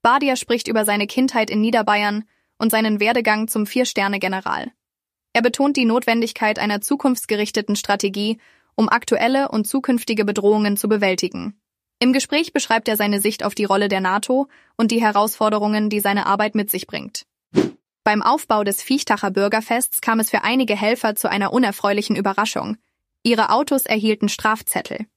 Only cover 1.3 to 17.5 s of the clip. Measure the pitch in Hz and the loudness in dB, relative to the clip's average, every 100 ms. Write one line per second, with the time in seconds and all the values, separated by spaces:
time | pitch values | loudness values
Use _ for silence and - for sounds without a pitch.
1.3 | 233 220 214 220 233 214 208 208 208 220 | 0 -2 0 2 2 2 0 0 -4 -8
2.3 | _ _ _ 220 220 220 208 208 240 220 | _ _ _ 0 0 0 0 2 2 0
3.3 | 214 220 220 208 254 254 - 196 202 190 | 0 -2 -2 -2 0 0 0 -2 -2 -4
4.3 | 190 185 73 - _ _ _ _ _ _ | -4 -4 -6 -8 _ _ _ _ _ _
5.3 | 233 233 233 277 277 233 233 240 233 233 | 0 0 2 0 2 2 2 2 0 -2
6.3 | - 214 - 208 208 - 277 277 247 - | -2 -2 0 -2 -2 -2 0 0 0 -2
7.3 | 208 214 - 208 208 - 202 202 196 208 | -2 -2 -2 -2 -4 0 0 0 -2 -4
8.3 | 220 _ _ _ - 220 233 - - 233 | -4 _ _ _ -2 2 2 2 0 2
9.3 | 269 277 220 208 269 262 247 - 220 202 | 0 0 -2 -2 -2 0 -2 0 -2 0
10.3 | 208 202 214 208 202 208 214 196 185 185 | 2 2 2 2 -2 0 0 2 0 -4
11.3 | - 180 - _ _ _ _ 247 262 - | -6 -10 -12 _ _ _ _ 2 2 0
12.3 | 294 330 294 - 226 226 214 208 202 208 | -2 0 -4 0 0 0 0 0 2 0
13.3 | 220 202 - 202 196 208 190 190 196 202 | -2 -6 -4 0 2 2 0 0 -2 0
14.3 | 254 277 _ _ - 226 226 226 208 220 | 0 0 _ _ -2 0 4 4 2 0
15.3 | - 214 214 208 214 214 208 202 202 - | 0 0 2 0 0 0 0 0 0 0
16.3 | 202 214 214 208 185 - - - - _ | 0 0 0 -2 -6 -6 -10 -10 -14 _
17.3 | _ _ | _ _